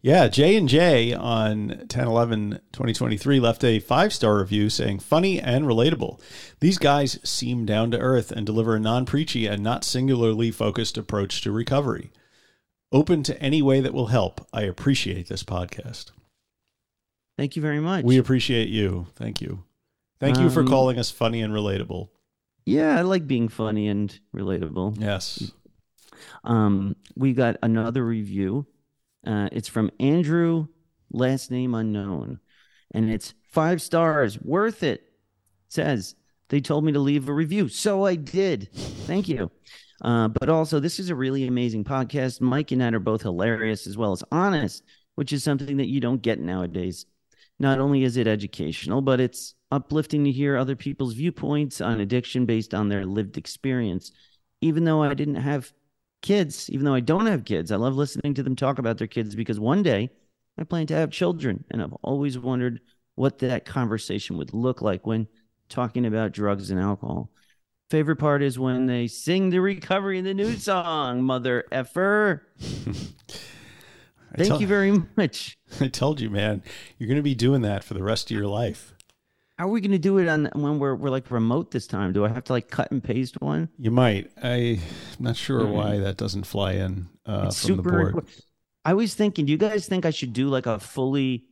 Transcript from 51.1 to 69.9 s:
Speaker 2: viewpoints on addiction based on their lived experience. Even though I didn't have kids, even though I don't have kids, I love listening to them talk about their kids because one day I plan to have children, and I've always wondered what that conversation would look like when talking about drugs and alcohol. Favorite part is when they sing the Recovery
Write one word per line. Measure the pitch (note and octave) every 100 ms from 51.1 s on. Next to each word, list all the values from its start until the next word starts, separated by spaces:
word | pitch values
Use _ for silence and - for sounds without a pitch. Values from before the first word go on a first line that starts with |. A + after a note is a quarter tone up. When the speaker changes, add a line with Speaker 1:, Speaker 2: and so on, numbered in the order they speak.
Speaker 2:
viewpoints | A2+ E3+ - - D3 C#3+ -
on | G#2 A2
addiction | G2+ B2 B2 C3 A#2
based | A2+ G#2+
on | G2 G#2
their | G2+ F#2+
lived | G2+ G2 -
experience. | - - C3+ B2+ A2 F#2 - _ _ _ _ _
Even | D#3+ D#3
though | E3 D#3
I | D3
didn't | C#3+ D3 C#3
have | C#3 C#3+ B2 _ _ _ _ _
kids, | - G3+ D#3 - -
even | C3+ C#3+
though | C3
I |
don't | A#2+ F3 A3
have | E3 G#2
kids, | F#2 E2+
I | G#2
love | B2 C3+
listening | C#3+ - D3
to | C#3
them | C3 B2+
talk | C3+ C#3
about | A#2 A2
their | A#2
kids | - G#2+ G#2+
because | A2+ G#2
one | A2 F3+
day | F#3 G2+ B2 _ _ _ _ -
I |
plan | D#3+ E3+ D#3
to | D#3
have | D#3+
children, | - F3+ E3+ C#3 F#2 -
and | A2+
I've | D#2+ -
always | - C#3 C#3+ B2+
wondered | B2 B2+ B2 A#2 _ _ _
what | - C3+ -
that | B2+ A#2+ -
conversation | C3+ A#2+ A2 - G2+ - F2
would | - G#2+
look | B2 B2
like | G#2+ F#2 -
when | A2+ G#2+ _ _ _ _
talking | - B2 B2+ A#2+
about | A2 G#2+
drugs | - G#2 G2+ F#2+
and | F#2
alcohol. | G2 G2 - - - _ _ _ _ _ _
Favorite | D#3 D3+ D#3
part | D3+ C#3+
is | C#3 B2+
when | C3 B2+ C3
they | B2 A#2
sing | - - F#3 F#3+
the | F3+
Recovery | F#3+ F#3+ -